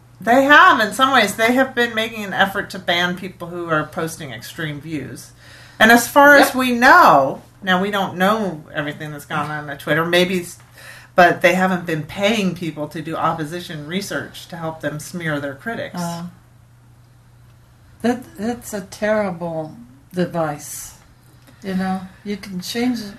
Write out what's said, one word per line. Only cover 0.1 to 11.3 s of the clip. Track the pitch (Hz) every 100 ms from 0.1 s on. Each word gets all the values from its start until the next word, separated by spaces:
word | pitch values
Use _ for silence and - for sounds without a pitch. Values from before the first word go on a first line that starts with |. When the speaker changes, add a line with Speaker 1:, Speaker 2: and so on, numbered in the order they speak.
| -
Speaker 1:
They | 202 254
have, | 269 285 370 277
in | 208
some | 190 269
ways. | 262 202 196
They | 226
have | 254 262 240
been | 240
making | 220 226 226
an | 202
effort | 147 196 196 -
to | 196
ban | - 175 180 180
people | 196 - 170
who | 175 170
are | 156
posting | 147 - 165 165 147
extreme | 113 - - 156 147
views. | 160 156 127 147 - _ - - - -
And | 220
as | 240 -
far | 294 285 277
Speaker 2:
Yep. | 269
Speaker 1:
as | 254
we | 254
know, | 240 254 349 277 147 135 - - -
now | 190 185
we | 202
don't | 202 175 165
know | 185 220 196 156 -
everything | 156 147 147 151
that's | 147 -
gone | 160 147
on | 151 147
on | 139
Twitter, | 170 156
maybe, | 170 175 180 185
s-, | 175 - - - - - -
but | - 175